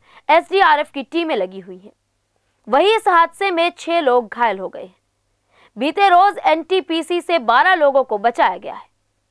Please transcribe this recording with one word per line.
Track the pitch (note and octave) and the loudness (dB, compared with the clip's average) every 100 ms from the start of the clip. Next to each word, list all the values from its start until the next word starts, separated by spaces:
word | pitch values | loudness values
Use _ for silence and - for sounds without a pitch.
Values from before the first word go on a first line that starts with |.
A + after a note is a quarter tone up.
| _ _ - | _ _ 0
एसडीआरएफ | D#4 - F#4+ F4 D4 D4+ | 0 2 2 2 2 -2
की | C#4 | -10
टीमें | - E4 E4 B3+ | -6 -6 -4 -4
लगी | F#3 F#3+ | -6 -8
हुई | F#3 F#3 | -18 -20
हैं। | G#3 _ _ _ _ _ _ _ - | -20 _ _ _ _ _ _ _ -2
वहीं | C4 F#4+ A4 | 2 2 2
इस | G#4 | 2
हादसे | E4+ E4 - G4 | 2 2 0 -4
में | E4+ F4 F4 | 0 -2 -4
छह | - E4+ | -4 -2
लोग | C#4 B3 A3 | 2 0 -2
घायल | A#3 A#3 F#3+ | -2 -2 -2
हो | F#3 | -8
गए | - | -12
हैं। | F3+ _ _ _ _ _ _ _ _ G#3 | -18 _ _ _ _ _ _ _ _ -6
बीते | C#4 D#4 G4+ | -6 0 2
रोज | F4 G4+ F4+ - | 4 2 0 -2
एनटीपीसी | D#4+ - F#4+ D4 E4 D#4 F4 | -2 -2 -4 -2 -6 -4 -6
से | - E4+ | -2 -2
बारह | A3+ A#3+ F4 F4+ | 2 2 4 2
लोगों | D4 C4+ | 2 2
को | B3+ G#3+ | -2 -2
बचाया | A3+ A#3+ B3 F3 | -2 0 -2 -2
गया | - | -12
है। | - - _ _ _ _ | -16 -20 _ _ _ _